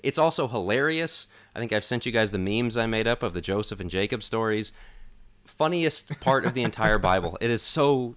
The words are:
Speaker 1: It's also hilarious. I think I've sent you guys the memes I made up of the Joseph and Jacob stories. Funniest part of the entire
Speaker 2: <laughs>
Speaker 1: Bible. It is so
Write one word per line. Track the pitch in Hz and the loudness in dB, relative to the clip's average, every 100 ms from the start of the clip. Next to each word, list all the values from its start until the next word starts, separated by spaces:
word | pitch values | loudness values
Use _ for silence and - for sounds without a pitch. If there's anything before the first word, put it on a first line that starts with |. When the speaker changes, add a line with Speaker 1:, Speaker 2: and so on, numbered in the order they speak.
Speaker 1:
It's | 135 160 | -4 2
also | 160 156 131 | 0 0 -2
hilarious. | 113 92 120 151 160 165 - - - - | -2 0 0 0 -2 -4 -6 -10 -16 -16
I | - | -8
think | 117 | -2
I've | 107 | -2
sent | - 123 127 | 0 -4 0
you | |
guys | 113 110 | 2 2
the | 98 | 0
memes | 95 110 120 117 | 0 0 0 0
I | 113 | 0
made | 110 113 | 2 0
up | 120 | 0
of | 113 | -2
the | 87 | -4
Joseph | 82 98 107 98 | -2 -2 -2 -6
and | 90 | -4
Jacob | 92 107 120 | -2 -2 -2
stories. | - 113 110 107 107 - - - - - - _ | -4 -2 0 0 -4 -10 -20 -20 -20 -20 -20 _
Funniest | - - 156 175 160 - - 151 | -10 -2 0 2 0 -2 -10 -4
part | 131 135 - | 2 2 2
of | |
the | 123 | 0
entire | 117 110 107 107 | -2 2 2 4
Speaker 2:
<laughs> | 92 | 4
Speaker 1:
Bible. | 92 85 90 | 2 2 -2
It | 117 | -2
is | 113 | 0
so | - 156 143 135 120 | 0 2 4 4 0